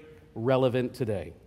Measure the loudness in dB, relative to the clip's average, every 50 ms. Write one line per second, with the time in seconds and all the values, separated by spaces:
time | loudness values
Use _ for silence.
0 | -8 -18 -20 -20 -20 -16 -10 -4 0 2 4 4 4 4 2 2 -2 -2 -4 -4
1 | -4 -4 -2 -4 -6 -10 -14 -18 -20